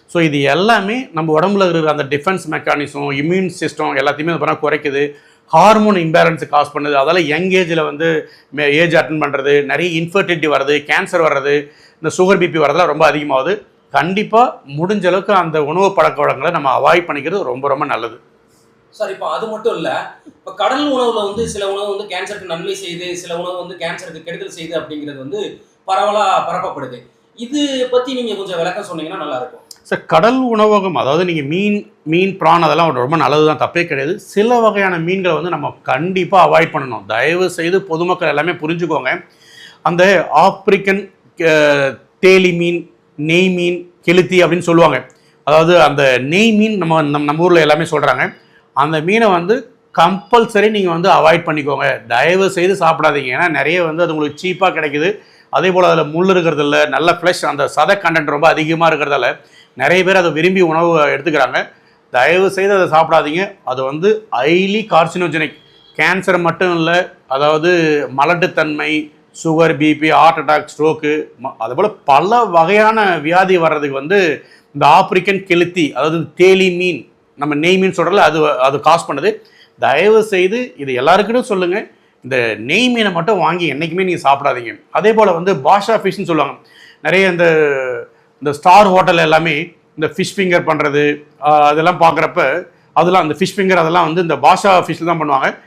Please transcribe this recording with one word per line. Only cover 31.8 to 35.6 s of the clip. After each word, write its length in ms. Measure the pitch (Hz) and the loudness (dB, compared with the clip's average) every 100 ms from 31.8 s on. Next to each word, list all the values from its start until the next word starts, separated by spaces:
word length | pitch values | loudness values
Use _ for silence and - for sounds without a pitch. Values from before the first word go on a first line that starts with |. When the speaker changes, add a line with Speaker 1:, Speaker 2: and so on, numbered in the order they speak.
| - _ | -6 _
Speaker 1:
மீன், 340 | 151 170 196 190 | -4 0 0 0
பிரான் 260 | 160 170 | 2 2
அதெல்லாம் 320 | 160 151 165 | 2 2 0
ரொம்ப 220 | 127 127 160 | 0 -2 0
நல்லதுதான், 420 | 131 151 156 143 | 2 2 2 0
தப்பே 260 | 123 170 | -2 -2
கிடையாது. 360 | 170 139 139 202 | -4 -4 -4 -8
சில 400 | - 202 226 240 | -6 -2 0 2
வகையான 380 | 226 202 190 175 | 2 0 -2 -2
மீன்களை 360 | 165 190 180 | -4 -2 -2
வந்து 160 | 151 175 | -2 -4
நம்ம 240 | 156 | -6